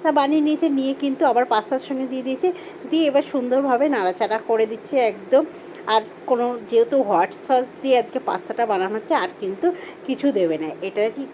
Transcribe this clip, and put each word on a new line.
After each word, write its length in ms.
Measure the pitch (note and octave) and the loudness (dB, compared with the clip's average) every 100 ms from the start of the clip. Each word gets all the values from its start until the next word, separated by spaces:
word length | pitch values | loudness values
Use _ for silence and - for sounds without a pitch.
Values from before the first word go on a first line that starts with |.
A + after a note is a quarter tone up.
তা 60 | E4 | 2
বানিয়ে 320 | D4 C#4 D#4 D4+ | 2 4 4 2
নিয়েছে, 200 | D4+ D#4+ | 2 2
নিয়ে 240 | C#4 C4 C4+ | 2 0 -2
কিন্তু 200 | C#4 C4+ D4+ | -2 2 2
আবার 200 | A#3 B3 | 4 2
পাস্তার 400 | A3 G#3+ C4 - | 0 0 -6 -4
সঙ্গে 200 | C4 C4 | -6 -4
দিয়ে 160 | C4 B3+ | -6 -4
দিয়েছে, 220 | C4 F#4 - - - - | 0 0 -2 -10 -16 -2
দিয়ে 140 | D#4+ D#4 | 2 4
এবার 140 | C#4 D4 | 2 0
সুন্দরভাবে 540 | C#4 B3 B3+ C#4 A#3+ D4 | -2 0 0 2 2 2
নাড়াচাড়া 480 | B3+ F#3 F3+ G#3 A3 - | 2 0 0 -2 -2 0
করে 160 | A3+ A3 | 2 2
দিচ্ছে 300 | A3 - C#4 A3+ | -2 -2 0 0
একদম। 320 | G3 F#3 C4 D#4 - - - - | -2 2 4 4 -6 -16 -14 0
আর 140 | A3 A3 - - | 0 0 -12 -2
কোনো 200 | B3 A#3+ B3 G#3+ | 0 0 -4 0
যেহেতু 260 | A#3 A#3 C#4 | 2 4 2
হোয়াইট 320 | G#3 F#3 F#3+ - - | 2 2 2 -2 0
সস 180 | C4 B3+ - | 0 0 -6
দিয়ে 140 | C4+ B3+ | 2 2
আজকে 180 | A#3 C4 | 2 -4
পাস্তাটা 440 | A#3 F#3 - A3 A#3 | -4 -6 -6 -4 0
বানানো 300 | G3 F#3+ G#3+ | 0 0 -4
হচ্ছে, 180 | G#3+ | 0
আর 180 | D4+ F3+ - | 0 0 -6
কিন্তু 280 | F#3+ G3 F4 F4+ - - - | -8 0 0 -2 -10 -16 -8
কিছু 200 | C4 C#4+ | 0 0
দেবে 260 | G#3 F3 D#3 | 2 2 0
না, 120 | D#3 - | -4 -8
এটা 220 | F#3+ G3+ G#3+ A3 | -8 -2 -2 -2
কি 80 | C4+ | -12